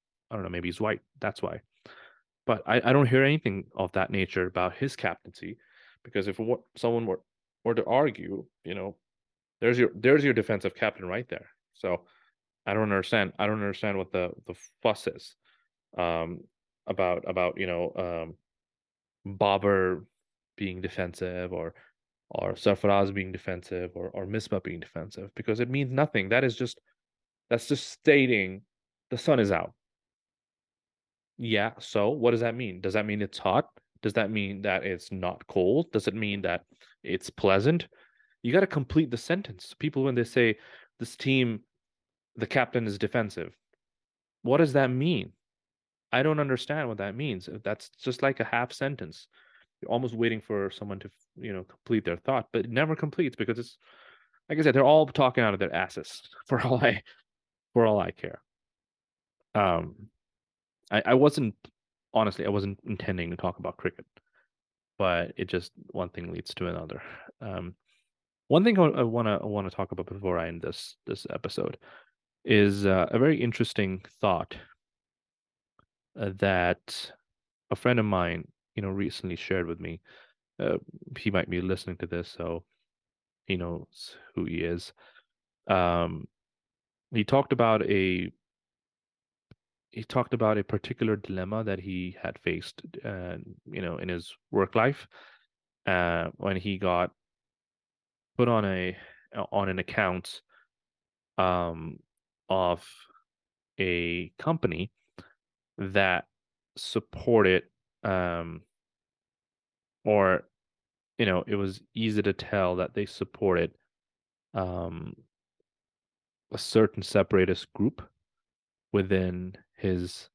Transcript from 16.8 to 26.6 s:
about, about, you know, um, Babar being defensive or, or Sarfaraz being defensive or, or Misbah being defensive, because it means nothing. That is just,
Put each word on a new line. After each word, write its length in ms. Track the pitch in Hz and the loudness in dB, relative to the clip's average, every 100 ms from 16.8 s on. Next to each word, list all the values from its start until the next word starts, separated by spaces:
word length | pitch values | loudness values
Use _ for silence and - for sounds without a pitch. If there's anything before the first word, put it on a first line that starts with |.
| - | -8
about, 380 | 98 90 87 - | -2 0 0 -2
about, 320 | 92 90 - | -2 0 -2
you 60 | 95 | -4
know, 280 | 87 87 - | -2 -4 -4
um, 400 | 87 85 80 78 _ _ _ _ _ _ _ _ 98 | -6 -4 -8 -12 _ _ _ _ _ _ _ _ -10
Babar 800 | 98 101 98 101 95 92 87 - _ _ _ _ - | 0 2 4 4 4 4 0 -8 _ _ _ _ -8
being 260 | 98 92 | -8 -6
defensive 720 | 92 - 90 - 90 90 90 | -8 -6 -6 -6 -8 -6 -6
or, 220 | 90 82 - _ _ _ _ _ | -6 -8 -12 _ _ _ _ _
or 220 | - 95 | -4 -4
Sarfaraz 600 | 95 101 98 101 101 98 | 0 2 2 4 4 2
being 180 | 98 92 | -2 -6
defensive 600 | 92 - 90 - 90 90 | -8 -8 -8 -8 -8 -8
or, 160 | 87 90 | -8 -10
or 160 | - 95 | -8 -6
Misbah 380 | 107 - 98 | -6 -2 -4
being 160 | 90 85 | -4 -10
defensive, 500 | - 82 80 - 98 - | -10 -12 -12 -12 -14 -10
because 240 | - 110 | -4 -2
it 100 | 123 | 0
means 220 | 139 131 | 0 0
nothing. 380 | 131 151 110 95 | 0 0 0 2
That 140 | 117 | 2
is 120 | 131 | 2
just, 240 | 110 | 0